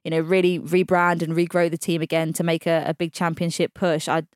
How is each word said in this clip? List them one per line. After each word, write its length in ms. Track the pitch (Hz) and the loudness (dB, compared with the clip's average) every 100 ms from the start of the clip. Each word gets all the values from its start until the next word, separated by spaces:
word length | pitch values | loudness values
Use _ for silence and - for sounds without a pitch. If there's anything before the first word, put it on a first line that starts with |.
you 80 | 165 | -4
know, 80 | 160 | -2
really 400 | 160 190 180 175 | 2 4 4 2
rebrand 600 | 147 180 180 180 175 170 | 0 0 2 2 2 2
and 100 | 160 | 0
regrow 400 | 165 170 180 170 | -2 0 2 0
the 60 | 160 | -2
team 240 | - 170 | -4 -4
again 320 | 160 165 165 | 0 -2 -2
to 100 | 147 | -2
make 240 | 170 165 175 | -2 -2 0
a, 160 | 165 - | 0 0
a 80 | |
big 200 | 160 170 | -4 -4
championship 600 | - 175 160 170 - 170 | -2 -2 -2 -4 -2 -4
push, 360 | - 180 156 - | 0 0 0 0
I, 140 | 160 160 | -2 -2